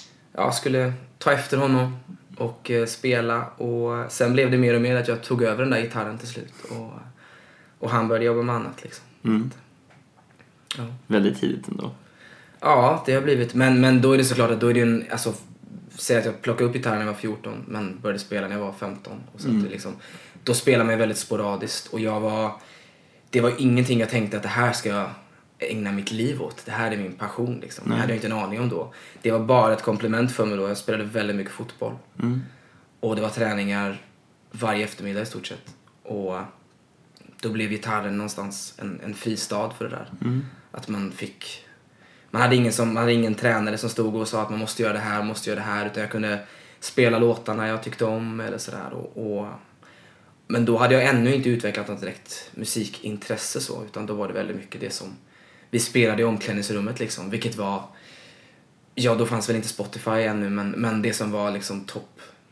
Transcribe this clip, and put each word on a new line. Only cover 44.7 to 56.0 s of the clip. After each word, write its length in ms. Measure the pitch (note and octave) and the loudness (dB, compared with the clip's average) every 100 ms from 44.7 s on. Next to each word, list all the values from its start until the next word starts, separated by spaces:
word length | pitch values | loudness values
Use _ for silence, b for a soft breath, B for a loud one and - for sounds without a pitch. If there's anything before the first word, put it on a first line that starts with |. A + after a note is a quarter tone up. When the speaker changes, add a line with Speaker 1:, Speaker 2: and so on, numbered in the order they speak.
| - | -2
Speaker 1:
göra 100 | A2+ | 0
det 60 | G#2 | 0
här, 240 | G#2+ G#2 | -2 -2
måste 280 | G#2 G#2+ - | -2 -4 -4
göra 100 | G#2 | -4
det 60 | G#2+ | -2
här, 200 | G#2 G#2 | -4 -4
utan 140 | A2 | -4
jag 100 | G#2+ | -4
kunde 260 | A2 G#2+ G#2 B B B B | -2 -2 -2 B B B B
spela 380 | - - A#2+ A2+ | -2 4 6 6
låtarna 500 | A#2 A2+ - A2 A2 | 4 4 -2 -2 -2
jag 140 | A2 | -4
tyckte 220 | - - | -6 -2
om 360 | A2+ A2 A2+ A2+ | -2 -2 -4 -6
eller 180 | G#2+ G2 | -6 -8
sådär. 340 | - - D2+ | -8 -10 -10
Och, 460 | - - - A2 G#2 | -10 -10 -8 -6 -4
och, 80 | G2+ - - b b b b b b b - | -6 -12 -18 b b b b b b b -2
men 180 | A#2 | 2
då 120 | A#2 A#2 | 4 4
hade 160 | B2 | 6
jag 100 | C3 | 6
ännu 300 | B2+ C3 A#2+ | 6 6 4
inte 140 | C3+ C3 | 4 2
utvecklat 400 | A#2 G#2+ G#2 G#2 | 2 0 -4 -6
något 120 | G2 | -6
direkt 500 | G2 - - - - | -8 -10 -14 -14 -14
musikintresse 1040 | - G#2+ - - - - G#2 - A2 - - | -10 -4 -4 -4 -6 -8 -8 -6 -6 -4 -6
så, 240 | - - | -6 -8
utan 220 | G#2+ G#2 G#2 | -8 -8 -6
då 80 | |
var 140 | G#2 G2 | -4 -4
det 60 | |
väldigt 220 | F#2+ F#2+ G2 | -4 -4 -6
mycket 240 | - - | -10 -10
det 100 | G2 | -8
som 140 | - F#2+ - b b b b b | -8 -10 -14 b b b b b
vi 80 | A#2+ | 0
spelade 440 | A#2+ C3 | 2 4